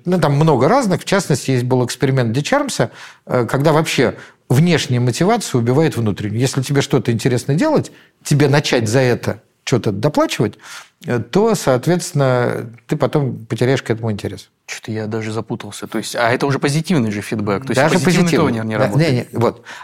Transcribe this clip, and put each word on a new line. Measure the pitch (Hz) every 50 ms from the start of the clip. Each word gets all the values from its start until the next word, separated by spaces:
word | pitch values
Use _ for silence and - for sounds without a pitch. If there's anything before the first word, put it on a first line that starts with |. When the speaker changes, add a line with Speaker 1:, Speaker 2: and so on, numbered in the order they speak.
| -
Speaker 1:
ну, | 170 185 180
там | 147 143 143
много | 143 160 160 147 113 127 160
разных. | 233 285 254 196 170 -
В | -
частности, | - 190 202 - - 143 - - -
есть | 131 123 123
был | 123 131 127 123
эксперимент | 117 - - - 131 135 131 120 113
Дичармса, | 110 139 147 - 254 285 294 247 - - 127 110 - - - - - _ _
э, | - - 127 117
когда | 107 - 131 139 165
вообще | 147 156 160 - - - 123 98 - - - - - _ _ -
внешняя | 127 127 170 180 165 127 - - 123 120
мотивация | 120 127 113 - 170 202 233 220 - - - 127
убивает | 117 123 127 151 165 151 -
внутреннюю. | - 113 107 92 - 104 104 104 117
Если | 135 131 - 139
тебе | 127 - 143 143
что-то | 135 - - 131 - -
интересно | 120 110 - 135 131 123 - - 143
делать, | 170 285 320 294 202 - - - - _ _ _ _
тебе | - - 151 139 147 135
начать | 135 151 143 - 151 123 113 104
за | 110 135
это | 131 123 117 - - - 98 - _ _ _ _ -
чё-то | - 131 113 - 117
доплачивать, | 98 104 123 151 - 285 311 320 - - 120 104 - - - - - - - _ _ _ -
э, | 131 123 120
то, | 120 - - 190 214 226 208
соответственно, | - - 143 127 120 - 156 180 175 180 - - 143 139 131 127 123 120 117 117 - 117 117 113 - _
ты | - -
потом | 147 131 123 - 151 139 120 113 110 113
потеряешь | - 120 - 123 127 135 120
к | - -
этому | 117 110 113 113
интерес. | 104 98 - 101 98 95 - _ _ _ _
Speaker 2:
Чё-то | - - - - -
я | 110 110 107
даже | 107 110 113 107 110
запутался. | 107 113 107 - 120 113 - 104 - - 104
То | - - 110
есть, | 104 - -
а | 120 120 117
это | 127 131 147
уже | 139 135 135
позитивный | - 143 139 160 160 - 185 143 113 107
же | 101 104
фидбэк. | 101 - 120 107 104 104 98 95 -
То | -
есть | 117 131
Speaker 1:
Даже | 143 165 175
Speaker 2:
позитивный | 180 131 185 170 185 180
Speaker 1:
позитивный. | 170 143 123 - 131
Speaker 2:
тоже | 120 113 110
не, | 110
не | 110 107
Speaker 1:
Да, | 107
Speaker 2:
работает. | 101 101 143 165 156
Speaker 1:
не, | 127 120
не, | 110 - - 113
вот. | 117 110 - - - - - -